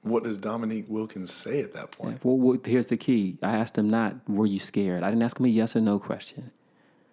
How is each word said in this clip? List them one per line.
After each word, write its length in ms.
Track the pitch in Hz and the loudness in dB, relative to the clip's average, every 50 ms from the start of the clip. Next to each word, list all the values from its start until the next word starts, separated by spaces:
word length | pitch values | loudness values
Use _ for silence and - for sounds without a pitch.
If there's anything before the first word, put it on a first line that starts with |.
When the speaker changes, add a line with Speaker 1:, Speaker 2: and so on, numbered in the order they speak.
| _ | _
Speaker 1:
What 200 | 104 113 113 113 | 0 -2 0 0
does 140 | 117 107 95 | -2 -6 -4
Dominique 460 | 98 107 110 117 117 107 110 110 104 - | -4 -6 -4 -4 -4 -4 -4 -6 -6 -6
Wilkins 440 | 107 110 110 107 - 98 92 87 - | -4 -6 -6 -6 -8 -10 -10 -10 -10
say 280 | - - 110 120 147 131 | -10 -6 -4 -4 -4 -4
at 100 | - - | -4 -8
that 160 | - - - - | -14 -14 -14 -14
point? 200 | _ - - 113 | _ -8 -8 -8
Speaker 2:
Yeah, 40 | 131 - | -2 2
well, 140 | 127 131 131 | 2 4 6
well, 200 | 127 127 127 131 - | 4 4 4 2 0
here's 240 | - 113 127 117 - | 2 2 2 2 0
the 80 | 120 | -2
key. 420 | 113 - - 127 113 101 95 87 - - | -2 2 2 2 4 2 0 -2 -4 -2
I 140 | 98 113 | -2 0
asked 200 | 110 113 117 - - | 0 -2 0 0 0
him 100 | 107 104 | 2 2
not, 260 | 110 113 113 104 - - - - | 2 2 2 0 -2 -6 -6 -2
"Were 180 | 104 98 110 | 0 2 2
you 120 | 107 98 98 | 2 2 -2
scared?" 420 | - - - 104 101 95 90 87 85 | -4 -2 -2 0 0 0 0 0 0
I 60 | 95 | 0
didn't 120 | 110 117 117 | 2 2 2
ask 180 | 120 - - | 0 0 2
him 60 | 127 | 2
a 20 | 127 | 4
yes 260 | 113 110 110 113 - | 4 4 2 2 2
or 60 | 117 | 2
no 180 | 110 107 104 101 | 2 4 2 0
question. 520 | - - - - - - - - 120 120 _ _ _ _ _ _ _ _ _ _ _ _ | -2 -4 -8 -8 -8 -14 -14 -14 -16 -16 _ _ _ _ _ _ _ _ _ _ _ _